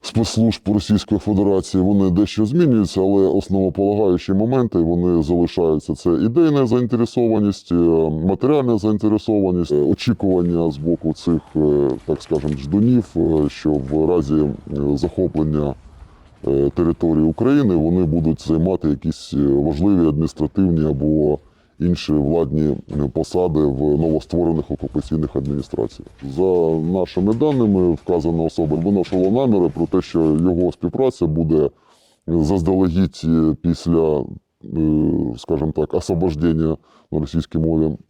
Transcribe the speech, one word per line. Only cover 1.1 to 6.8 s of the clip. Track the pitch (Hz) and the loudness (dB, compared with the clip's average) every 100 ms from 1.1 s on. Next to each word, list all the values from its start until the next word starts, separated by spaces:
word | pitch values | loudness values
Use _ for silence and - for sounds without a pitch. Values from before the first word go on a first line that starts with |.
| 104 | -2
Федерації, | - 98 101 95 - 95 | 0 2 2 0 0 0
вони | 92 101 95 | 2 2 2
дещо | 87 104 - 107 | 2 0 0 -2
змінюються, | 156 165 117 95 - | 2 2 2 0 0
але | 95 98 95 | 2 4 4
основополагаючі | 90 - 98 95 82 98 104 104 87 - | 2 0 0 0 0 0 2 2 0 0
моменти, | 98 110 131 117 90 | 0 0 0 0 0
вони | 82 87 90 85 | 0 0 2 0
залишаються. | 76 87 85 - 82 78 - | 2 0 0 0 0 0 -2
Це | 78 90 | -4 0
ідейна | 82 107 131 160 147 123 | 0 2 2 2 2 2
заінтересованість, | 123 | 0